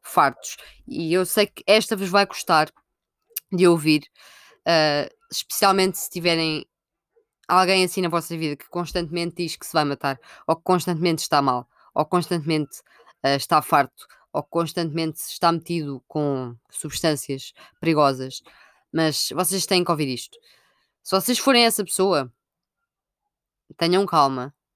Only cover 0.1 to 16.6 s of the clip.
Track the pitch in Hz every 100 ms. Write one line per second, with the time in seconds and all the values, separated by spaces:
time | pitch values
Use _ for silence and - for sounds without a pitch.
0.1 | - 139 - - - - - - - 165
1.1 | 180 175 214 202 - - 214 - 196 190
2.1 | 202 196 - - 156 156 _ _ _ _
3.1 | _ _ - - 180 180 170 151 151 -
4.1 | _ - - - _ 170 165 151 147 -
5.1 | _ - - - - 196 190 190 - -
6.1 | 175 175 165 160 156 - _ _ _ _
7.1 | _ _ _ - 180 185 190 180 196 175
8.1 | 165 156 165 156 147 - 175 160 180 156
9.1 | 170 170 170 165 - - 170 147 143 139
10.1 | 135 - - - 165 - 180 180 160 175
11.1 | 160 - 147 139 123 - _ _ - 156
12.1 | 175 - 170 147 156 143 - _ _ _
13.1 | _ 139 139 - 156 - 151 - _ -
14.1 | _ _ 143 - 170 160 175 165 156 160
15.1 | 151 - - 170 165 170 170 143 135 _
16.1 | 156 147 131 123 120